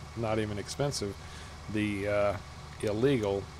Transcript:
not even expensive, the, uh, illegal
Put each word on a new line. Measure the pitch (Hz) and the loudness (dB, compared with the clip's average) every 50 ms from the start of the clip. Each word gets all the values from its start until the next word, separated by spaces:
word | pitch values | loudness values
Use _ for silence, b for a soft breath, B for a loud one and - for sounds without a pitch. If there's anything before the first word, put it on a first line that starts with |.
| - - - | -8 -10 -4
not | 113 117 110 110 110 | -2 0 2 2 2
even | 107 107 104 101 | 2 0 -2 -4
expensive, | 95 - - - 139 143 135 - 104 101 98 - B B B B B B B B B - | -4 -6 -2 -2 0 0 0 -2 -2 -4 -4 -6 B B B B B B B B B -2
the, | 101 107 107 104 104 98 98 104 | 0 0 2 2 0 0 0 2
uh, | 104 104 101 101 95 101 - - - - - - - - | 4 4 4 4 2 0 -4 -10 -12 -12 -12 -12 -8 -2
illegal | - 107 101 107 123 143 139 117 104 98 98 98 101 - - - | 0 0 2 4 6 6 6 6 4 4 2 2 0 -4 -10 -12